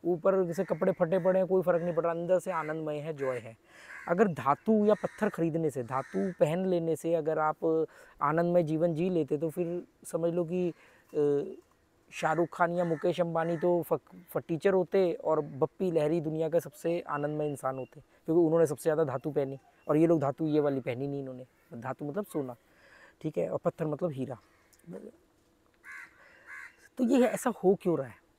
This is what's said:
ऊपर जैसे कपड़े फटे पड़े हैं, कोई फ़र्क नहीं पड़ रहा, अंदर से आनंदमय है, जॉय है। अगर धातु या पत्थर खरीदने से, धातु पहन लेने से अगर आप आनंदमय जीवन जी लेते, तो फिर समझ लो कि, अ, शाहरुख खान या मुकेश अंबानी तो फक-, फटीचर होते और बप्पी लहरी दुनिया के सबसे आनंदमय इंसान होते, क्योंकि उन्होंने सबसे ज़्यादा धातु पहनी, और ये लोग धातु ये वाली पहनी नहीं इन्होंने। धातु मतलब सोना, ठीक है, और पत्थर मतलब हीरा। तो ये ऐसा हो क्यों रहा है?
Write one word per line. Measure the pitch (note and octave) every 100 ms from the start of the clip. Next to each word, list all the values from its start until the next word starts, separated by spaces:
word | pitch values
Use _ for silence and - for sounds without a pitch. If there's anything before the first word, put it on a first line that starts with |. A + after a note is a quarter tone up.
ऊपर | E3+ F3 G3 F#3+
जैसे | F3+ E3+
कपड़े | F#3 D#3+ F#3+
फटे | F3+ E3+ F#3
पड़े | E3+ F#3
हैं, | F3+
कोई | F#3
फ़र्क | F3 E3+
नहीं | F3
पड़ | D#3+
रहा, | E3
अंदर | E3+ E3+ F3+
से | F#3+
आनंदमय | E3+ D#3 D#3+ D#3 D3
है, | D3+ D3+
जॉय | C3+ B2+
है। | A2+ A2 _ - - - -
अगर | F3 F#3+
धातु | D3+ B2+ C#3+ - A3 G#3
या |
पत्थर | G#3 - - G#3
खरीदने | - E3 D#3 D#3+
से, | C#3
धातु | A#2 C3 C3+ F#3+ G3 F3
पहन | D#3 E3+ F#3+
लेने | F3 E3 D#3+
से | E3
अगर | E3+ D#3 D#3
आप | D#3 D#3 E3 D#3+ D#3 - - -
आनंदमय | C#3+ D#3 E3+ F3
जीवन | D#3+ D#3 F3
जी | D#3 F3+
लेते, | F3+ C#3+ D3+
तो | D#3+
फिर | D3+ E3+ F3 - _
समझ | - E3+ E3+
लो | E3+
कि, | E3 F3+ F3+ D#3 - _ _
अ, | - D3 C#3+ D#3 - _ _ _ _ _
शाहरुख | - D#3 D#3+ E3+
खान | - F3
या | F3
मुकेश | F3 D#3 F3 E3+
अंबानी | E3+ E3 E3 E3+
तो | F3 F3
फक-, | D#3+ D#3 _ F3+ -
फटीचर | E3 - E3 G3
होते | F#3+ F3+ G3+ F#3
और | D#3+ D#3 D#3
बप्पी | D3 C3+ D#3 _ F#3
लहरी | E3 D3+ E3+
दुनिया | D#3 D#3 D#3+
के | E3
सबसे | D#3 - E3+ E3+
आनंदमय | - C#3+ D3 D3+ D3+
इंसान | C#3+ C3 C3
होते, | B2+ -
क्योंकि | - _ - E3
उन्होंने | E3 E3 D#3+
सबसे | C#3
ज़्यादा | E3+ D3+
धातु | D#3 C3 D#3
पहनी, | D3 C#3 C#3 _ _ -
और | D3+
ये | E3
लोग | E3
धातु | C3+ C#3+ D#3+
ये | D3+
वाली | D3 C#3
पहनी | C3 B2 C#3+
नहीं | C#3+
इन्होंने। | C3+ B2+ B2+ _ _
धातु | C3+ B2 C3
मतलब | D3 D3
सोना, | G#3 E3 C3+ A#2+ _ _ - - - _
ठीक | D#3+ D3+
है, | -
और | C#3
पत्थर | - - D#3+
मतलब | C#3+ -
हीरा। | B2+ C3 A#2+ _ _ _ _ - F3 - - _ _ _ _ _ _ - - - _ - - - - - _ _ -
तो |
ये | B3 C4 A#3+
ऐसा | F#3+ - G#3+
हो | F3+
क्यों | G3 F3+ D#3
रहा | C3
है? | - _